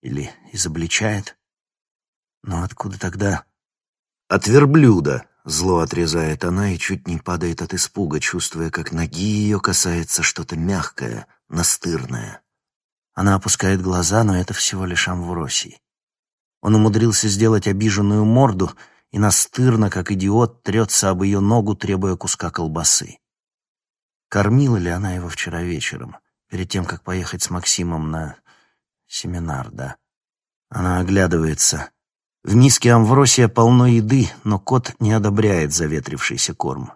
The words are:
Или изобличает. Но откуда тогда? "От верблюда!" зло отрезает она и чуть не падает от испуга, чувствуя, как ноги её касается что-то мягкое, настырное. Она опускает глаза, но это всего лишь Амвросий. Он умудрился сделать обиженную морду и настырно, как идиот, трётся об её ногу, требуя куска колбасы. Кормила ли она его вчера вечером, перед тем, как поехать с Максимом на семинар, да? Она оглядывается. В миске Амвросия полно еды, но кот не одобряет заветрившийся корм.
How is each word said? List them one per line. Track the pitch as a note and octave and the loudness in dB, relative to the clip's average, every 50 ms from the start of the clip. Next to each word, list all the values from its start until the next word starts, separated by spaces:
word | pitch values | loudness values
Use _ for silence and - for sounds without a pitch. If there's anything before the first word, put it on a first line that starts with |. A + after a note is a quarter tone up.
Или | _ B1+ B1+ C#2+ C#2+ - - _ _ - | _ -8 -8 -8 -8 -10 -14 _ _ -14
изобличает. | - - - E2 D#2 E2 E2 E2 - - A2 G#2+ G#2 G2+ F#2+ - - _ _ _ _ _ _ _ _ _ _ _ _ _ _ _ _ _ _ _ _ _ | -8 -6 -6 -6 -4 -6 -4 -4 -4 -2 -2 -2 -2 -4 -6 -10 -18 _ _ _ _ _ _ _ _ _ _ _ _ _ _ _ _ _ _ _ _ _
Но | - - F2+ E2 | -12 -8 -6 -6
откуда | F2+ F#2+ - - - G2+ G2 G2 | -6 -6 -8 -8 -10 -10 -8 -6
тогда? | - F#2 E2+ F#2+ G#2 G2+ F#2 - - _ _ _ _ _ _ _ _ _ _ _ _ _ _ _ _ _ | -8 -8 -4 -2 -2 -2 -2 -2 -6 _ _ _ _ _ _ _ _ _ _ _ _ _ _ _ _ _
"От | F#2 G2+ - | -2 0 2
верблюда!" | G#2 A#2 C#3 D3 C#3 C#3+ D#3+ D3 B2 G#2+ F2 D2 C#2+ C2+ B1+ - _ _ _ _ | 4 6 6 6 6 6 6 8 8 6 6 2 -2 -4 -4 -8 _ _ _ _
зло | - D2+ D2+ F2 F#2+ F2+ E2+ | -8 -6 -2 0 2 2 2
отрезает | E2 - - E2+ E2+ D#2 D2+ E2+ D#2+ D#2 D#2 C#2+ - | 0 -2 -2 -2 -2 0 0 -2 -2 -2 -4 -4 -4
она | F2 F2+ F#2 G2+ G2+ | -4 -2 -2 -2 -2
и | F2+ D#2+ | -2 -4
чуть | - - F#2+ - - - | -4 -6 -6 -6 -6 -8
не | F2 D#2+ | -8 -6
падает | - - F2+ E2 F2+ E2+ E2 - | -4 -6 -4 -4 -4 -4 -4 -6
от | F2 - - | -8 -8 -4
испуга, | F2 - - _ G#2 G2 D#2+ D2 D#2 | -6 -6 -6 _ -4 -4 -2 -2 -4
чувствуя, | - - - F2 - - - E2 E2 E2 | -4 -4 -6 -4 -6 -6 -6 -6 -6 -4
как | - - D#2+ - | -4 -6 -6 -4
ноги | - E2 E2 D#2+ - E2 F#2+ G#2+ G#2+ G#2 | -4 -4 -4 -4 -4 -4 -2 -2 0 0
её | G#2+ G#2 G#2 G2 | 0 0 0 0
касается | - G2 F2+ - - F#2 E2+ E2+ E2 - - - | 0 -2 -2 0 0 0 -2 -4 -4 -4 -4 -2
что-то | E2 - - - E2 - F2 | -2 -2 -4 -6 -10 -8 -6
мягкое, | D#2+ D#2+ F2+ G2 F2+ D2+ - - - - A1+ A1+ A1 - _ _ _ _ _ | -4 -2 -2 -2 -2 -4 -6 -8 -10 -10 -10 -10 -10 -14 _ _ _ _ _
настырное. | - E2 E2 - - - - F2 E2 D2 B1+ B1 B1+ A#1+ A1 G#1 - - _ _ _ _ _ _ _ _ _ _ _ _ _ _ _ | -4 -2 0 0 -2 -2 -4 -4 -4 -4 -6 -6 -8 -8 -10 -10 -14 -18 _ _ _ _ _ _ _ _ _ _ _ _ _ _ _
Она | - F#2+ G2+ G2+ | 0 2 2 2
опускает | F#2+ - F#2+ - - - F#2+ G2 F#2 | 2 0 -2 -2 0 0 0 0 0
глаза, | F2+ F#2 F2+ F2+ F2+ F2 G2 A2 A#2 | 0 -2 -2 0 0 2 2 2 2
но | G#2 F#2 | 2 2
это | F2+ F2+ - F#2+ | 0 -2 -4 -4
всего | - - - - F#2+ F#2+ | -4 -4 -4 -4 -4 -6
лишь | F2+ F2 E2 - F#2 | -4 -2 -2 -2 -2
Амвросий. | F#2 F2+ F2 F2 F2+ E2+ D#2+ C2+ - - - - - _ _ _ _ _ _ _ _ _ _ _ _ _ _ _ _ _ | -4 -6 -6 -6 -6 -6 -6 -4 -4 -6 -6 -8 -16 _ _ _ _ _ _ _ _ _ _ _ _ _ _ _ _ _
Он | - G2+ A2 | 0 2 4
умудрился | A2 G#2+ A2 G2+ A2+ A#2 A#2 G#2+ - - G#2+ | 4 4 4 2 2 2 2 2 0 0 -2
сделать | G2 G2 A2+ A2+ A2 G#2 - | 0 2 2 2 2 2 0
обиженную | G#2+ G2 F#2+ G#2+ A2 G2 G2+ G2+ G2+ G#2 G#2+ G#2+ | -2 -2 0 0 0 0 2 0 2 2 2 4
морду | G#2+ A2+ B2+ C3+ B2 G2+ F#2 F#2+ F2 - _ - _ _ _ _ _ | 4 4 6 4 4 2 0 -2 -4 -4 _ -20 _ _ _ _ _
и | - G2+ | -2 0
настырно, | G#2+ G#2 F#2+ - - - - - B2+ B2+ A#2 A2 G#2+ G2 | 2 2 2 2 0 -2 -2 2 2 4 4 4 2 0
как | - F#2+ F2+ - | 0 -4 -4 -4
идиот, | G#2 F#2+ F#2 G2 G2+ A#2 A#2+ A2 - _ | -2 -2 0 2 4 4 2 2 0 _
трётся | _ - F#2+ A2 A2 F#2+ - - A2 G2 | _ -2 0 0 0 0 0 0 2 2
об | F#2 F2+ | 2 2
её | G2 G2 G2+ G2 | 2 2 2 2
ногу, | G2 G2+ A2+ A#2+ G#2 G#2 G#2 | 4 4 4 4 2 0 -2
требуя | - - - G2 F#2 F#2+ G2 F#2 | -2 -2 -2 -2 0 0 -2 -2
куска | F2 - F2+ - - - E2 | -2 -4 -6 -6 -4 -6 -8
колбасы. | - - E2+ D#2+ D#2 E2 D#2+ - - - - - - _ _ _ _ _ _ _ _ _ _ _ _ _ _ _ _ _ _ _ _ _ _ _ | -4 -4 -6 -4 -4 -2 0 0 0 0 -2 -6 -18 _ _ _ _ _ _ _ _ _ _ _ _ _ _ _ _ _ _ _ _ _ _ _
Кормила | - G2+ G2 G#2 A#2 C3+ C#3+ C3 A#2+ | -2 0 2 4 4 4 4 4 2
ли | G2+ F2 F2 | 0 0 -2
она | E2+ F2+ G2+ F#2+ | -4 -4 -4 -6
его | F2+ F2+ F2 E2+ | -6 -6 -8 -10
вчера | D#2+ - - F2 E2 E2+ | -8 -8 -8 -8 -6 -6
вечером, | F2 F2+ E2+ D2 - - - - - B1 - - _ _ _ _ _ _ | -6 -6 -6 -6 -6 -8 -10 -10 -14 -16 -18 -20 _ _ _ _ _ _
перед | - F#2 F#2 F2+ | -8 -8 -6 -4
тем, | - G2 F2+ | -4 -6 -4
как | - E2+ E2+ | -4 -8 -10
поехать | _ - F2+ F#2 F2 - - F2 | _ -8 -6 -6 -6 -8 -8 -8
с | - - | -6 -6
Максимом | F2 F2+ - - - - F2 F2 E2+ D#2+ D#2 D#2 | -6 -6 -4 -4 -4 -2 -2 -4 -4 -4 -4 -4
на | D#2 D#2+ D#2+ D2 C#2+ _ _ _ _ _ _ _ _ _ _ _ _ _ _ | -6 -6 -6 -8 -12 _ _ _ _ _ _ _ _ _ _ _ _ _ _
семинар, | _ - - - F2+ F2+ F2 E2+ D#2+ D2 C2 B1+ A1+ | _ -14 -10 -8 -8 -6 -6 -6 -6 -6 -8 -10 -12
да? | - - C2 C2+ - _ _ _ _ _ _ _ _ _ _ _ _ _ _ _ | -12 -12 -12 -12 -12 _ _ _ _ _ _ _ _ _ _ _ _ _ _ _
Она | - - F2+ F2+ F2+ F2+ | -8 -4 -2 0 0 0
оглядывается. | F2+ F2+ G2 G2 F#2 F2+ F2 E2 D#2+ D#2+ D#2 - - - - D2 C2 - _ _ _ _ _ _ _ _ _ _ _ | 0 2 2 2 2 4 2 2 2 0 0 2 0 0 0 -2 -6 -10 _ _ _ _ _ _ _ _ _ _ _
В | - G2+ | 2 6
миске | A#2 B2 C#3 A#2+ - - A#2+ | 8 8 8 6 4 4 4
Амвросия | A#2+ A#2 A2 G#2+ C3 C3+ C#3 B2 - - B2 | 6 6 6 6 6 6 6 4 6 4 4
полно | A2 - A#2+ A2+ A#2 B2 B2 B2 | 4 4 4 6 6 6 6 6
еды, | B2 A#2+ A#2 G#2+ G#2+ C3+ C3+ A2+ - - - | 6 4 4 2 2 2 2 2 0 -2 -6
но | _ G#2+ G#2 G2 | _ -2 -2 -2
кот | _ - C3 B2+ B2+ - - _ | _ 0 0 0 0 -4 -8 _
не | A#2 G#2 | 0 2
одобряет | A2 A2 G2+ G#2 G2+ G#2 G#2+ G#2 G2 E2+ D#2 D2 | 2 2 2 2 2 2 2 2 2 2 0 0
заветрившийся | D2 - E2 D2+ D#2 D2+ C#2 - D2 C#2 - - C#2 C2+ - - E2 | -2 -2 -2 -2 -2 -4 -6 -6 -8 -6 -6 -6 -4 -4 -6 -6 -6
корм. | _ - C#2 C2+ C#2 C2 - - | _ -6 -6 -6 -6 -10 -12 -14